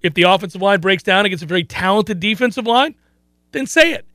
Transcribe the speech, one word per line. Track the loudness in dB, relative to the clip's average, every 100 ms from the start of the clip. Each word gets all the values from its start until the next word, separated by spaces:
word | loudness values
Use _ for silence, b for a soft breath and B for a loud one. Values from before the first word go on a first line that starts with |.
if | -2 2
the |
offensive | 2 2 -2 -2
line | 0 2
breaks | 2 -2
down | 0 0 0
against | -4
a | -4
very | -4
talented | -4 -4 0 0 0 -4
defensive | -4 -2 -2 -2 0
line, | 0 0 -6 _ _ _ _ _
then | -8 -2
say | 2 2
it. | 0 -12